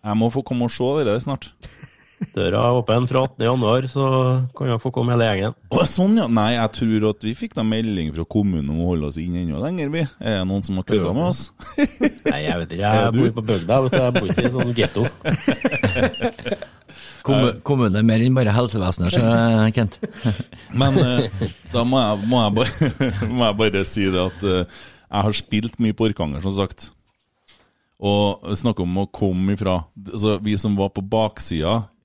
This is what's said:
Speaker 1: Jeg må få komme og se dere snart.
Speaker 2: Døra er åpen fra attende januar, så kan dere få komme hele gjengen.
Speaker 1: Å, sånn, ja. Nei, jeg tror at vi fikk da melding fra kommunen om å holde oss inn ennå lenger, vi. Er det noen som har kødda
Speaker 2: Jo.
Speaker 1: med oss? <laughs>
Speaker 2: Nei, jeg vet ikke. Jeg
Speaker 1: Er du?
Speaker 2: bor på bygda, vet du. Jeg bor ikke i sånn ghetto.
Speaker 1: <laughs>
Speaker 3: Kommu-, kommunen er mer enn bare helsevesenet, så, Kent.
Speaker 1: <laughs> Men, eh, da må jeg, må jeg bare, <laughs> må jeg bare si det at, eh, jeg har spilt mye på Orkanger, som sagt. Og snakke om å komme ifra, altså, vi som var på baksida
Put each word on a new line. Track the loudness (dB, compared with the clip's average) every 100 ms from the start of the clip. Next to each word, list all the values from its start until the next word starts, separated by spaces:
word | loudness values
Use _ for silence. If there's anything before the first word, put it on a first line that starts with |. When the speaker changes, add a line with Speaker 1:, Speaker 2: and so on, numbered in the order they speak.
Speaker 1:
Jeg | -2 0
må | 0
få | -2
komme | -4 -4 -4
og |
se | -2 -2 0
dere | 0 -2
snart. | -4 -8 -10 _ -20 -20 -20 _ _ _
Speaker 2:
Døra | -8 -2 0 2
er | 2 2
åpen | 2 0 2
fra | 0
attende | -2 -2
januar, | 0 2 2 0 0
så | -2 0 2 2 0 -2
kan | -4 -4
dere | -2
få | -2
komme | -2 0
hele | 2 2
gjengen. | 2 -2 -6
Speaker 1:
Å, | -4 0
sånn, | 0 2 4 4
ja. | 4
Nei, | 2 2
jeg | 2 -2
tror | 0 0 2 2
at | 0
vi | -6
fikk | -6 -8
da | -2
melding | -2 0 -2 -2 -4
fra | -4
kommunen | -2 0 2 0 -2
om | -2
å | 0
holde | 0 -2
oss | -6
inn | -6 -4
ennå | -4 -4
lenger, | -6 -4 -4
vi. | -4 -4 -6
Er | -4 -2
det | -2
noen | -4
som | -2 -6
har | 0
kødda | 0 0
Speaker 2:
Jo. |
Speaker 1:
med | 0 -2
oss? | -2 -8 _ -10 -2 -2
<laughs> | 0 -2 -2 -4
Speaker 2:
Nei, | -2
jeg | -4 -4
vet | -6
ikke. | -2
Jeg | 2 2
Speaker 1:
Er | 2
du? | 2
Speaker 2:
bor | 2
på | 0
bygda, | -2 -2 2 2
vet | 4
du. | 2
Jeg | 2
bor | 0 0
ikke | 0 0
i |
sånn | 0 -2
ghetto. | 0 0 0 -2
Speaker 1:
<laughs> | -2 -4 -2 -2 -2 -2 -2 -2 0 -2 -2 -6 -6 -8 -8 -10 -20 -20 -20 -20 -10
Speaker 3:
Kommu-, | 0 2 2 0
kommunen | -2 2 2 4
er |
mer | 4 4
enn | 4 4
bare | 4
helsevesenet, | 2 0 0 -2 0 0
så, | 2 4 4 4 4 4
Kent. | 2 -2 -4 -12 -4 -4 -4
Speaker 1:
<laughs> | -8 -16 -6 0
Men, | 2 4
eh, | 4 2 -2 -4 -6 -8 -4
da | -2
må | 2 2
jeg, | 2 0 2
må | 2
jeg | 2
bare, | 2 0 0 -2 0
<laughs> | -2 -2 -4
må | 0 0
jeg | 2
bare | 2 2
si | -2 0
det | 0 2
at, | 0 -2
eh, | 0 0 -2 -8 -20 -20
jeg | _ 0
har | 0 -2
spilt | -2 -2 -2 -2
mye | -2 2
på | 0
Orkanger, | 0 -4 -4
som | -4
sagt. | -2 -4 -6 -20 _ _ _ _ _ _ -20 _ _ _ _
Og | 2 4 2 0 -4
snakke | -2 0 0
om | -2 -2
å | -4
komme | -2 0 2 0 0
ifra, | 0 0 -4 -16
altså, | -12 -2 0 0
vi | 0 0
som | 0 0
var | 0
på | -2
baksida | -2 0 0 -2 -6 -2 0 -2 -4 _